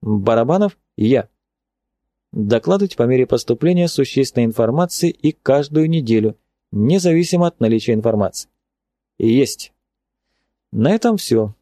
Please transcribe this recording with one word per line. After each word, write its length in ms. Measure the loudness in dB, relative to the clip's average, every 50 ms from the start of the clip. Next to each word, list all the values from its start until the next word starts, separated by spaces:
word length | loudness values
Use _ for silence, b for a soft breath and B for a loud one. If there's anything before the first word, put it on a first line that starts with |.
| -4
Барабанов, 720 | -2 -2 0 0 0 2 2 2 0 0 0 0 -2 -4 _ _ _ _
я. 320 | -4 0 2 2 0 0 -4 _ _ _ _ _ _ _ _ _ _ _ _ _ _ _ _ _ _ _ _
Докладывать 640 | -8 -6 -2 0 0 0 0 0 0 0 0 -4 -2
по 100 | -2 0
мере 220 | 0 2 2 2
поступления 640 | 0 0 -4 -2 -2 -4 -2 0 0 2 2 0 0
существенной 560 | 0 -2 -2 -2 0 -2 -2 -2 0 -2 -2
информации 640 | -2 0 0 -2 0 0 0 -2 -2 -2 -2 -2 -2
и 240 | -2 _ -4 -4 -4
каждую 560 | _ _ 0 2 2 0 0 0 0 0 0
неделю, 480 | 0 -2 0 0 0 2 2 0 -4 _ _ _ _ _ _ _
независимо 760 | -4 0 0 2 2 2 2 2 2 2 0 0 0 0 0
от 120 | 0 0 _
наличия 360 | -2 0 0 0 0 0 -2
информации. 560 | 0 0 0 0 0 -2 -2 -4 -8 -18 _ _ _ _ _ _ _ _ _ _ _ _ _ _ _
Есть. 540 | 0 2 2 2 2 0 -2 -12 -16 -20 _ _ _ _ _ _ _ _ _ _ _ _ _ _ _ _ _ _ _ _ -4
На 200 | -2 0 0 0
этом 240 | 2 0 0 -2
всё. 380 | -2 -2 0 0 0 0 -2 -6 _